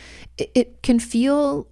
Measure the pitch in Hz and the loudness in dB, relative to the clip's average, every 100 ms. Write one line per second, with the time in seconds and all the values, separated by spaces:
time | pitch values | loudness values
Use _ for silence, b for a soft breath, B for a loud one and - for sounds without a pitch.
0 | B B B - - 254 240 - - 240 | B B B -10 -2 0 0 -2 0 0
1 | 233 226 262 285 285 285 - | 0 -2 0 2 0 -2 -8